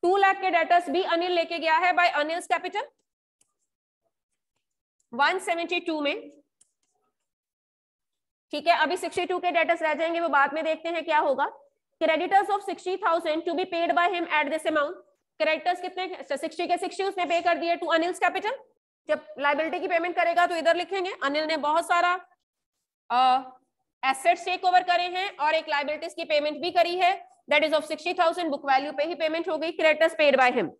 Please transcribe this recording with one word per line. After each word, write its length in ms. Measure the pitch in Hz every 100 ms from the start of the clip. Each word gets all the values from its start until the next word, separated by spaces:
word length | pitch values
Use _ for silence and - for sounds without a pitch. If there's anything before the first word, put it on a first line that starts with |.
टू 140 | 349 392
लाख 240 | 392 381
के 100 | 370
डेटर्स 380 | 339 330 349 349
भी 120 | 277
अनिल 300 | 381 330 359
लेके 260 | 359 330 339
गया 180 | 320 320
है 160 | 359
by 160 | 349 349
अनिल्स 360 | 294 294 339 339
कैपिटल 420 | 339 359 381 571 _ _ _ _ _ _ _ _ _ _ _ _ _ _ _ _ _ _ _ _ _ _
वन 260 | 240 285 370
सेवेंटी 420 | 381 339 339 349
टू 200 | 339 311
में। 300 | 285 381 - - _ _ _ _ _ _ _ _ _ _ _ _ _ _ _ _ _ _ _ _ _
ठीक 160 | 302 294
है, 100 | 339
अभी 200 | 302 359
सिक्सटी 300 | 339 - 349
टू 120 | 359
के 120 | 359
डेटर्स 320 | 339 311 339
रह 120 | 320
जाएंगे, 260 | 302 330 339
वो 80 | 339
बाद 260 | 285 277
में 100 | 302
देखते 240 | 320 320 320
हैं 160 | 339
क्या 140 | 320 302
होगा। 280 | 311 262 294 - _ _ _ _
Creditors 480 | 311 320 339 392 403
of 140 | 403 403
sixty 280 | 349 - 381
thousand 480 | 392 339 339 311
to 100 | 339
be 120 | 330 370
paid 280 | 339 339
by 140 | 339 349
him 180 | 359 339
at 140 | 302 285
this 200 | 311 320
amount। 280 | 311 294 370 - _ _ _
क्रेडिटर्स 400 | 311 311 330 359
कितने? 340 | 359 359 370
अच्छा, 220 | 359 269 277
सिक्सटी 300 | 320 - 349
के 100 | 349
सिक्सटी 260 | 370 370
उसने 200 | 392 370
पे 160 | 349 339
कर 180 | 349 339
दिए 180 | 339 339
to 180 | 339
अनिल्स 240 | 320 339 349
कैपिटल। 400 | 359 392 403 523 - _ _ _ -
जब 180 | 302 - -
लायबिलिटी 420 | 285 285 311 349
की 80 | 370
पेमेंट 280 | 349 349 349
करेगा 300 | 339 339 349
तो 100 | 339
इधर 200 | 311 330
लिखेंगे। 360 | 339 381 370 427
अनिल 220 | 277 285
ने 120 | 311 320
बहुत 320 | 294 311 339
सारा, 240 | 349 349 359 - _ _ _ _ _ _ _ _
अ, 400 | 240 254 254 254 - _ _ _ _
एसेट्स 400 | 269 269 339 349
टेक 200 | 349 359
ओवर 180 | 370 359
करे 220 | 359 349
हैं 320 | 359 359 392 381
और 180 | 294
एक 140 | 320 320
लायबिलिटीज 460 | 294 285 302 330
की 100 | 330
पेमेंट 340 | 330 302 294 302
भी 120 | 339
करी 260 | 359 339 349
है, 340 | 359 392 - _ -
that 140 | 294
is 140 | 302 311
of 80 | 302
sixty 280 | 311 349
thousand, 360 | 359 330 339 339
बुक 140 | 277
वैल्यू 280 | 277 262 285
पे 120 | 294
ही 100 | 302
पेमेंट 340 | 349 320 320 339
हो 100 | 311
गई, 140 | 320
creditors 440 | 330 320 302 320 330
paid 180 | 302 254
by 100 | 254
him। 180 | 247 175 -